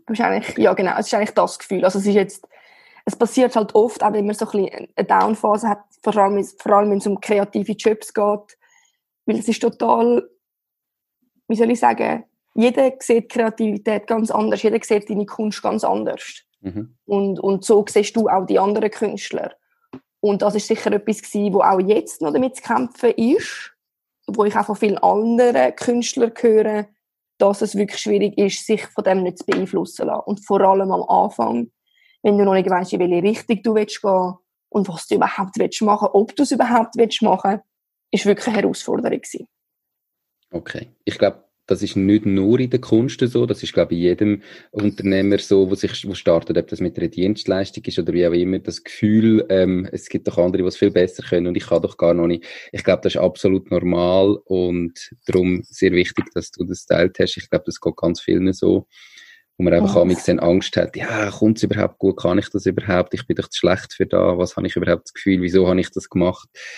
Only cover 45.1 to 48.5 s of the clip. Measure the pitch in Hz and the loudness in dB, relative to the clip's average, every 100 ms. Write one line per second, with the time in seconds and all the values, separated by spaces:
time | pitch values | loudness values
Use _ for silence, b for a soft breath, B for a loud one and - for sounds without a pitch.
45.1 | 95 98 101 - 98 95 98 95 - 101 | 0 2 0 4 4 4 0 -4 -6 -10
46.1 | 92 - 82 - 85 - 85 90 85 82 | -4 2 2 2 -4 -4 -4 -6 -4 -6
47.1 | 85 95 104 - 95 95 - - - 85 | -2 -2 -2 -2 -4 -4 -10 -10 -6 -2
48.1 | 85 87 87 90 | 0 2 2 0